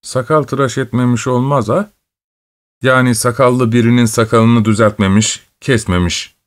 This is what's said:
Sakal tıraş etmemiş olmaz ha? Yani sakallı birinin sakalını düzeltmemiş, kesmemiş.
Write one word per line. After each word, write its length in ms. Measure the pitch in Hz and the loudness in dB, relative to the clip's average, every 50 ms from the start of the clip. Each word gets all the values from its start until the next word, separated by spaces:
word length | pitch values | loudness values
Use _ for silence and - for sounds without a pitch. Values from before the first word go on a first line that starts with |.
Sakal 400 | _ - - 135 120 - 156 156 | _ -8 -8 -8 -4 0 -2 -2
tıraş 360 | 139 - - 131 139 123 - 135 | -2 -2 -4 -4 -4 -4 -2 -6
etmemiş 480 | 131 120 - 127 123 123 123 110 - | -8 -4 -4 -2 0 0 0 -2 -2
olmaz 420 | 131 127 123 127 135 143 135 110 101 | -2 -2 -2 0 0 -2 -2 0 0
ha? 220 | 123 175 208 208 _ _ _ _ _ _ _ _ _ _ _ _ _ _ _ _ _ _ | -2 -2 -2 -6 _ _ _ _ _ _ _ _ _ _ _ _ _ _ _ _ _ _
Yani 320 | - 131 131 127 127 127 120 | 0 2 2 2 2 2 0
sakallı 580 | 107 - 123 120 - 135 127 123 127 127 113 | 0 -2 -4 0 2 0 2 2 0 0 0
birinin 320 | 113 120 110 117 123 123 120 | 2 2 2 4 4 2 2
sakalını 600 | 110 - - 113 110 - 113 113 113 117 117 104 | 0 0 -2 -2 2 2 2 4 4 2 2 2
düzeltmemiş, 840 | 113 107 104 113 107 104 - 101 95 95 104 110 - - - _ _ _ _ | 0 2 2 2 0 2 0 0 2 2 2 0 0 -6 -10 _ _ _ _
kesmemiş. 760 | - - 135 107 - - 90 90 87 85 - - - - _ _ _ | -4 -2 -2 -2 0 -2 0 0 0 -2 -4 -6 -10 -14 _ _ _